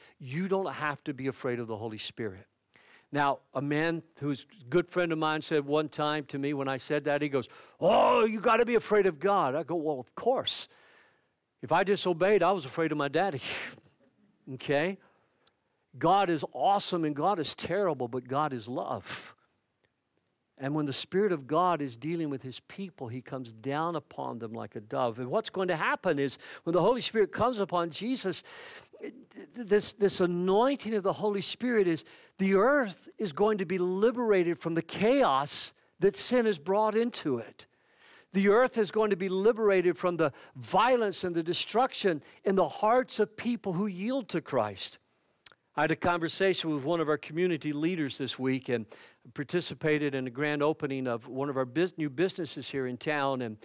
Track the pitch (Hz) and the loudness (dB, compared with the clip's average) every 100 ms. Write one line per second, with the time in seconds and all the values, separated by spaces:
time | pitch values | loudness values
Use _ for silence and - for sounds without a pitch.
0 | - _ 127 147 190 196 180 135 151 139 | -20 _ -10 -6 -2 -2 -2 -4 -4 -4
1 | - 131 135 - 131 120 113 110 113 107 | -6 -6 -6 -4 -2 -2 -4 -6 -8 -8
2 | - - 110 95 - _ _ _ _ - | -10 -8 -8 -8 -16 _ _ _ _ -20
3 | _ 143 143 131 _ 147 143 147 165 170 | _ 0 0 0 _ -6 -2 0 0 -2
4 | - - 143 131 - - 120 175 175 180 | -8 -8 -6 -6 -10 -20 -2 0 0 0
5 | 175 160 156 156 - 156 143 151 156 - | 0 0 0 0 0 0 2 0 0 -2
6 | 151 151 139 143 139 143 135 131 - 147 | -2 -2 -4 -4 -2 -2 -2 -4 -2 -2
7 | 143 143 147 135 113 - - - 165 240 | 0 0 0 -2 -2 -10 -20 0 4 6
8 | - - 226 220 233 226 240 233 - 214 | 6 6 4 2 2 4 4 2 4 4
9 | 190 147 185 202 143 139 143 170 151 135 | 4 2 2 2 2 0 -2 -2 -2 -4
10 | - - 233 254 - - - _ _ _ | -6 -4 0 0 0 -4 -8 _ _ _
11 | _ _ _ _ _ _ 123 160 196 190 | _ _ _ _ _ _ 0 0 2 0
12 | 185 165 185 208 170 196 131 165 160 151 | 0 0 4 4 4 2 -2 -4 -2 0
13 | 139 151 196 135 - - - - - _ | 0 0 0 -2 -6 -8 -10 -14 -20 _
14 | _ _ _ _ - 131 - 143 175 196 | _ _ _ _ -14 -8 -2 0 0 -4
15 | _ _ _ _ _ _ _ _ _ 127 | _ _ _ _ _ _ _ _ _ 0
16 | 160 196 190 160 185 131 165 196 - 180 | 4 4 4 0 -4 0 2 2 2 -2
17 | 156 143 170 202 135 - - 185 190 147 | -2 0 0 0 -2 -6 -4 0 0 -2
18 | 120 127 123 135 151 127 107 139 - 117 | -4 -6 -4 -2 -2 -4 -6 -6 -4 -6
19 | - - - - _ _ _ _ _ _ | -8 -14 -14 -20 _ _ _ _ _ _
20 | _ _ _ _ _ - 135 151 147 131 | _ _ _ _ _ -10 -4 -2 -2 -4
21 | - 185 208 165 127 156 180 165 143 113 | -4 0 0 0 0 2 2 0 -4 -8
22 | 147 170 151 135 131 117 - - 196 - | -6 -4 -4 -6 -10 -14 -16 -14 -12 -12
23 | 123 123 - 135 120 110 131 143 170 160 | -10 -10 -10 -10 -10 -10 -6 -2 -2 -4
24 | - - 131 120 113 113 107 117 107 139 | -8 -10 -8 -8 -8 -10 -10 -12 -8 -2
25 | 123 113 127 202 214 185 180 160 214 285 | -2 -2 -4 -4 -4 -2 -2 0 0 0
26 | 190 143 139 - - - - 175 185 254 | 0 2 0 -4 -14 -8 0 4 4 4
27 | - 220 190 - 233 226 190 175 170 139 | 2 2 2 2 0 0 0 0 -2 -4
28 | 220 262 190 - - - - - - - | -4 -2 -2 -4 -8 -16 -18 -18 -20 -16
29 | - - - - - 240 208 208 - - | -16 -16 -20 -20 -16 -12 2 2 2 0
30 | 196 - 180 175 185 196 254 277 208 220 | 0 2 2 2 2 4 4 2 -2 -2
31 | 190 165 208 202 - - 247 226 180 156 | -2 0 0 -2 -4 -4 0 2 2 0
32 | - - - - 196 190 233 294 220 170 | -4 -20 -20 -2 2 4 4 4 0 -6
33 | - - 208 139 214 214 180 185 180 185 | -16 -6 -6 2 2 2 0 0 0 2
34 | 226 233 226 196 170 170 165 165 - - | 2 2 2 4 4 0 -2 -2 -4 0
35 | 208 277 208 135 147 - - - _ _ | 2 4 4 2 0 -4 -6 -10 _ _
36 | 196 202 - 247 220 170 156 196 214 214 | 0 0 0 2 2 0 0 2 2 2
37 | 240 - 156 120 101 - - _ _ _ | 0 -2 -2 -4 -4 -16 -20 _ _ _
38 | - - _ 190 196 214 254 233 202 240 | -20 -20 _ 2 6 6 4 2 0 0
39 | 214 185 190 185 208 220 214 190 180 170 | 0 0 0 2 2 4 4 4 4 2
40 | 180 170 156 - - 135 113 190 240 254 | 0 2 0 -2 -12 -16 0 2 4 4
41 | 214 - 185 170 165 175 - 214 262 - | 2 -2 -4 -2 -2 -2 -2 0 0 0
42 | 202 151 - - - 190 165 - 214 254 | 0 0 -4 -6 0 2 2 2 4 4
43 | 262 - 214 - 233 233 202 170 208 175 | 2 0 -2 -2 -4 -4 -2 -2 -2 -4
44 | 214 269 202 170 - 131 107 95 - - | -4 -4 -4 -6 -2 0 0 -4 -10 -12
45 | _ _ _ _ - - _ - 156 156 | _ _ _ _ -20 -20 _ -2 0 2
46 | 180 175 165 - 196 180 160 147 135 170 | 0 0 0 2 2 2 0 -2 0 0
47 | 151 151 - 156 180 156 151 147 160 180 | 2 0 -2 -2 0 0 -2 -2 0 0
48 | 139 - 131 - 131 131 131 120 107 - | -4 -4 -6 -2 0 0 -2 -4 -4 -14
49 | - _ 127 131 135 180 160 139 160 151 | -20 _ -14 -10 -4 -4 -4 -2 0 2
50 | 147 135 131 120 151 147 147 156 147 135 | 0 -2 -4 -4 -2 2 0 0 -4 -4
51 | 127 117 123 127 143 131 127 127 180 180 | -2 -4 -6 -6 -4 -2 -2 0 -2 -2
52 | 151 131 185 185 156 - 127 139 127 123 | -4 -2 -2 -2 -8 -8 -8 -4 -4 -4
53 | 156 147 139 131 120 107 | -4 -2 0 0 -4 -8